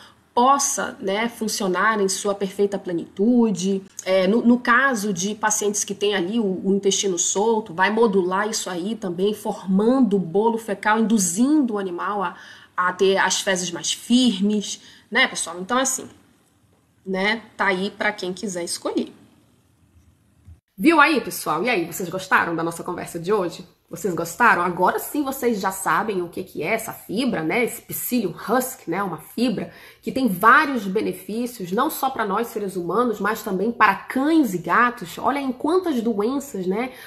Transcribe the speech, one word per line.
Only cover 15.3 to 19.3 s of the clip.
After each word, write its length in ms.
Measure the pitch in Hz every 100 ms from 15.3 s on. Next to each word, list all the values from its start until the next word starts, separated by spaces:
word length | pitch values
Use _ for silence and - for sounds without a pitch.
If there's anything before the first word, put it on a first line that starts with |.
| - 165 175
Então, 160 | 190 247
assim, 320 | 262 - - - _ _ _ _ _ _ _ _
né, 380 | 190 185 202 226 - -
tá 100 | 196
aí 240 | 185 202
pra 220 | - 208
quem 200 | 208 185
quiser 320 | 185 214 175
escolher. 480 | 170 - - 453 - - -